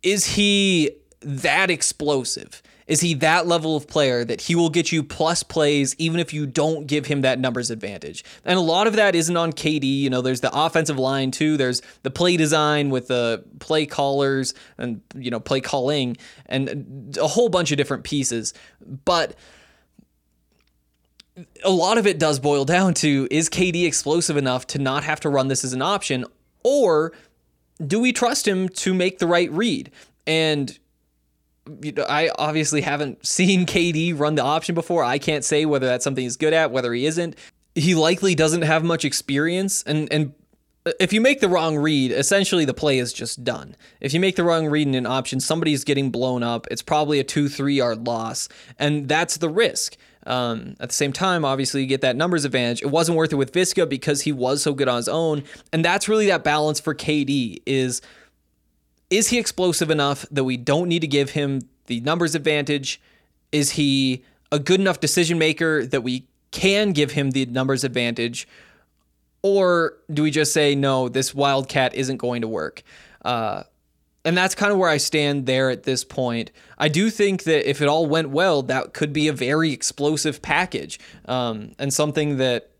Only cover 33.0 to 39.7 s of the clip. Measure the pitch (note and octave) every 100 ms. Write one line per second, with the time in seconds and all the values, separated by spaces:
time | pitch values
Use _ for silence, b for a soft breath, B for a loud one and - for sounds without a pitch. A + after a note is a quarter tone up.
33 | D3 - - - F#3 F#3 F3 F#3 F3 D#3
34 | E3+ D#3 D3+ D3+ C3 D#3 - E3 - E3+
35 | A#2+ C#3 - D3+ - D3+ D#3 C#3+ B2+ B2
36 | C#3+ C3 B2 A#2 D#3 D#3+ D#3 B2+ B2 A#2+
37 | C#3+ D#3+ E3+ - B _ _ - D#3 E3
38 | D#3 F3+ G3 D#3+ D#3+ E3+ D#3 D#3+ E3+ D#3+
39 | C#3+ - - C#3 D#3 F3+ F#3+